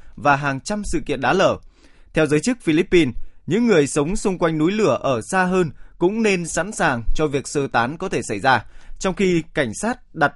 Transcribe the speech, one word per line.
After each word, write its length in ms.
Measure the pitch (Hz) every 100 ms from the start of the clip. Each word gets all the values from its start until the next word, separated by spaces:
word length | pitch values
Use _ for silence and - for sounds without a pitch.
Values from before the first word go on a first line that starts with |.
| - -
và 200 | 131 139
hàng 240 | 143 135
trăm 220 | - 208 196
sự 60 | 160 -
kiện 160 | 131
đá 120 | 120
lở. 240 | 175 160 95 - _ - _ -
Theo 120 | 160 156
giới 140 | 151
chức 180 | 240 254
Philippines, 540 | - 160 - 180 139 - - - -
những 200 | 196 240
người 200 | 175 139
sống 280 | 156 147 208
xung 220 | 214 175
quanh 200 | 165 160
núi 140 | 156
lửa 280 | 214 185 117
ở 200 | 139 120 -
xa 120 | 190
hơn 280 | 180 185 165 - - -
cũng 260 | 180 220
nên 220 | 220 185 165
sẵn 260 | 170 185
sàng 320 | - 170 120 113 -
cho 120 | 156
việc 200 | 139 -
sơ 200 | 147 139
tán 300 | 123 117 160
có 120 | 196
thể 120 | 135 113
xảy 100 | 104
ra, 260 | 131 120 - - - -
trong 140 | 196
khi 300 | 175 190 170 -
cảnh 180 | - 127 104
sát 340 | 214 262 - 160
đặt 180 | 143